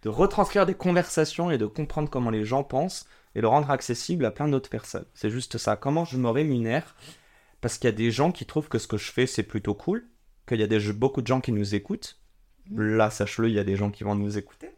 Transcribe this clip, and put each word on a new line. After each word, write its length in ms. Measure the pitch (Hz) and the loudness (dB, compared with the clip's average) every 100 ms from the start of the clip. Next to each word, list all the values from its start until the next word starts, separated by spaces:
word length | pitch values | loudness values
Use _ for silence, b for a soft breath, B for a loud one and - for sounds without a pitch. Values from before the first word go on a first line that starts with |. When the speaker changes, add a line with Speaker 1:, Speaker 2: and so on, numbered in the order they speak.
Speaker 1:
De 60 | 107 | -4
retranscrire 580 | 110 196 - 190 208 185 | 2 2 4 2 4 2
des 80 | 190 | 2
conversations 720 | 185 175 170 - 156 - 170 | 2 2 2 0 0 0 0
et 80 | 147 | 0
de 80 | 110 | -2
comprendre 440 | - 151 - 147 | -4 -4 -2 -2
comment 180 | 135 120 | -2 0
les 160 | 110 107 | 0 0
gens 180 | 131 | -2
pensent 440 | 139 131 175 - - b b | 0 -2 -2 -6 -16 b b
et 80 | - | 0
le 60 | 110 | 4
rendre 240 | 131 143 | 4 4
accessible 540 | 135 - 120 - 175 120 | -2 0 -6 -2 0 0
à 60 | |
plein 160 | - 151 | 0 0
d'autres 220 | 139 131 | 0 -2
personnes. 360 | 107 - 87 - - | -10 -8 -10 -12 -6
C'est 160 | 107 | -4
juste 260 | 117 127 113 | -4 -6 -4
ça. 180 | - 107 | -2 -2
Comment 300 | 139 151 170 | 0 0 0
je 120 | 127 | 0
me 120 | 123 | 0
rémunère ? 640 | 117 156 127 113 131 - - B B B B B B | 2 2 0 0 -2 -4 -16 B B B B B B
Parce 180 | 120 - | -6 0
qu'il 80 | 127 | 0
y 60 | |
a 20 | 107 | 2
des 160 | 117 | 0
gens 200 | 113 151 | 2 2
qui 140 | 175 - | 0 -4
trouvent 240 | - 151 | -6 -2
que 80 | - | -4
ce 100 | - | -2
que 100 | 107 | -6
je 140 | - | -4
fais, 140 | - 127 | 0 0
c'est 180 | - | 0
plutôt 300 | 104 113 104 | -4 -4 -4
cool, 320 | 101 - 214 240 _ _ _ - | -4 -2 -2 -4 _ _ _ -4
qu'il 120 | 117 | 0
y 40 | |
a 40 | 107 | 2
des... 260 | 110 104 | 2 0
beaucoup 300 | 104 131 135 | 0 0 0
de 40 | 117 | 0
gens 140 | 131 | 0
qui 100 | 127 | 0
nous 220 | 107 101 | -2 0
écoutent. 460 | 101 - 214 - - _ _ _ _ - | -2 -2 -8 -8 -18 _ _ _ _ -12
Speaker 2:
Mhm. 280 | 196 107 110 | -2 2 4
Speaker 1:
Là, 120 | 107 | 4
sache-le, 400 | 110 98 - 113 | 2 -4 2 2
il 60 | 104 | 2
y 40 | |
a 40 | |
des 120 | 98 98 | 0 0
gens 140 | 104 | 0
qui 140 | 101 | -2
vont 120 | 101 101 | -2 -2
nous 220 | 104 104 | -2 -4
écouter. 320 | 101 - 165 | -8 -16 -20